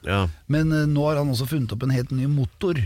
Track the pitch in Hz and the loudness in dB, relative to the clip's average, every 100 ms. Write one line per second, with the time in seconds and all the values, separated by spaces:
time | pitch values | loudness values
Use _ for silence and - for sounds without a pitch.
0 | - 98 90 - - 147 160 156 151 147 | -2 0 0 -4 -2 0 2 2 2 2
1 | 147 151 143 120 131 151 117 104 127 127 | 2 0 0 -2 -2 -2 -2 -2 0 0
2 | 123 131 135 143 123 - 190 160 | 0 -2 0 0 0 -2 -2 0